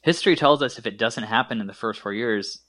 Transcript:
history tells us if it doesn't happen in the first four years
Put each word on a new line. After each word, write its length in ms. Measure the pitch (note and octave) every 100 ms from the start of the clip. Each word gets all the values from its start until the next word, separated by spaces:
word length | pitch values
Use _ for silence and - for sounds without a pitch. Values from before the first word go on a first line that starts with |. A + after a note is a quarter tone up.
history 340 | - D3+ - E3+
tells 260 | C#3+ D3
us 160 | C3+ -
if 80 | A#2
it 120 | G2+
doesn't 260 | A2+ A#2
happen 360 | G#2+ A2+ C3 A#2
in 80 | G2
the 60 |
first 260 | F#2+ A2+ G#2
four 140 | G#2
years 460 | G2+ A#2+ G#2+ G2 -